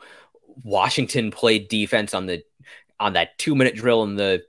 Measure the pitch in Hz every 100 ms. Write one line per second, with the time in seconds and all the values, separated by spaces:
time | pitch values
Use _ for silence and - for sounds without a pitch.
0 | - - _ _ _ 131 117 98 107 -
1 | 123 131 110 - 117 110 98 107 101 113
2 | 107 98 92 85 - _ - - _ -
3 | 104 90 85 - 160 139 127 107 123 113
4 | 104 101 98 90